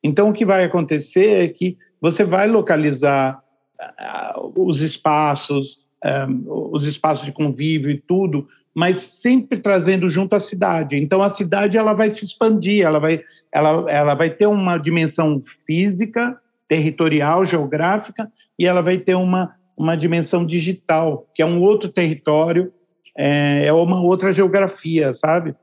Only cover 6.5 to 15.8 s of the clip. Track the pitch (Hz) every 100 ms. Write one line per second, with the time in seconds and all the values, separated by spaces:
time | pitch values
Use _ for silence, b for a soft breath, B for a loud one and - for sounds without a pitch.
6.5 | 151 - 151 147 147 156 147 143 143 151
7.5 | 123 151 160 139 143 _ 180 190 147 139
8.5 | b b - 175 185 - - 240 254 -
9.5 | 214 202 196 165 190 175 160 190 208 202
10.5 | 190 190 165 147 143 147 190 202 196 180
11.5 | 196 202 214 214 208 220 214 208 - 226
12.5 | 214 170 208 170 151 156 160 B B B
13.5 | 147 151 160 156 147 147 139 165 165 208
14.5 | 208 185 170 151 165 160 - 156 143 -
15.5 | - - 160